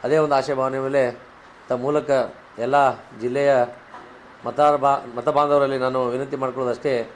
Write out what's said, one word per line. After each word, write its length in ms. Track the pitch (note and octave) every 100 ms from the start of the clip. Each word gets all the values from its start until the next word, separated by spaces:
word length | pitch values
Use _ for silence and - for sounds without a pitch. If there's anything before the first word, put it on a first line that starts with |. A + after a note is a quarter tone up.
ಅದೇ 120 | A#2+ D#3
ಒಂದು 160 | D3+
ಆಶೆ 200 | C#3 C3+
ಭಾವನೆ 260 | C3+ C3 C3+
ಮೇಲೆ 220 | C3+ C#3 B2 A#2 - - - - -
ತಮ್ಮ 140 | B2+
ಮೂಲಕ 280 | C3 D3+ D3 C3+ A2+ - - -
ಎಲ್ಲ 180 | A#2+ C#3+ C3+ A#2 - G#2+
ಜಿಲ್ಲೆಯ 320 | A#2+ C3+ C#3+ C3+ B2 - - - - - - - A#2
ಮತ 140 | A#2
ಬಾ-, 560 | D3 C#3+ C#3 C#3 A#2+ A#2+
ಮತ 120 | C3+
ಬಾಂಧವರಲ್ಲಿ 500 | C#3+ D3 C#3+ C#3 C3+
ನಾನು 280 | B2+ C3 B2+
ವಿನಂತಿ 300 | B2+ C3+ C#3
ಮಾಡ್ಕೊಳ್ಳೋದಷ್ಟೇ 720 | C3 B2+ B2 A2+ D3 B2 A2